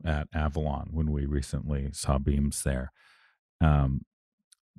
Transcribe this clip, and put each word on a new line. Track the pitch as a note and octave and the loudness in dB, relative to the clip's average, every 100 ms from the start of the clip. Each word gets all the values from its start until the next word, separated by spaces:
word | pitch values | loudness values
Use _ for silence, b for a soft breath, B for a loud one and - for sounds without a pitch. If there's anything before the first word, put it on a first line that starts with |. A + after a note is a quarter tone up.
| D#2+ | -2
at | D2+ - | -2 -2
Avalon | - D2+ D#2 D2+ C#2 - | -2 -2 0 -2 -2 -4
when | D#2 D2+ | -2 0
we | D2 C#2+ | 0 0
recently | C#2+ - C#2 D2 C#2+ C#2 | -2 -2 -6 -2 -2 -4
saw | - - C#2 | -4 0 0
Beams | C#2+ C#2+ C#2+ - | 2 2 0 -2
there. | - C2 C2 b b b b b _ - | -2 -2 -6 b b b b b _ 2
Um, | D#2 D2 C2+ C2 - _ _ _ _ _ _ | 4 6 4 0 -6 _ _ _ _ _ _